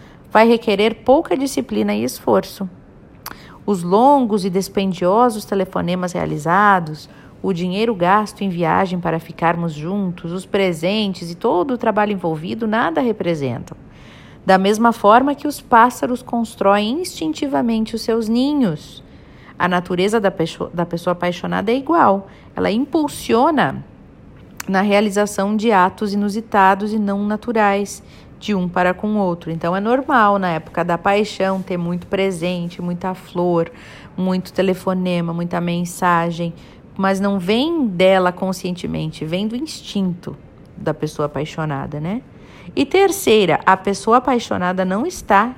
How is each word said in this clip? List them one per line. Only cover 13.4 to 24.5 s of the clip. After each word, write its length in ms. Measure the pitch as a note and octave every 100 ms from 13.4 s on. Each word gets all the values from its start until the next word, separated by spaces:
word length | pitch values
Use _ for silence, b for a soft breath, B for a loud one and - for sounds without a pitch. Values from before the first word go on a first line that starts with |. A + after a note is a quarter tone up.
| C3+ A#2 - - B B B B B B
Da 140 | - F#3+
mesma 340 | G3 G#3+ A#3
forma 440 | A3+ G3+ A#3 C#4 C#4+
que 100 | D4
os 140 | -
pássaros 600 | - A#3 B3 - C4 A#3+
constroem 800 | - A#3+ A3+ - G3 G3+ G#3+ D4
instintivamente 920 | F4+ - D#4 D4 C#4+ C#4 A#3+ A3+ A3
os 80 | A3
seus 260 | - A3+ A3
ninhos, 720 | A#3 C4+ D4 G#3+ D3+ - - B B B B B -
a 120 | F3
natureza 500 | F3+ F3 F3+ G3 A3+
da 120 | G3
pessoa, 380 | F#3 D#3+ - E3
da 100 | F3
pessoa 280 | F3 E3+ F3+
apaixonada 580 | F3 F3 F3 F3+ F3+ G3+
é 60 | C4
igual. 500 | C4+ E4 A#3 G3 G3 B B -
Ela 160 | F3+
impulsiona 1120 | G#3+ C#4+ E4 D4 - - A3+ E4 D4 D3 C3 - - - - - - -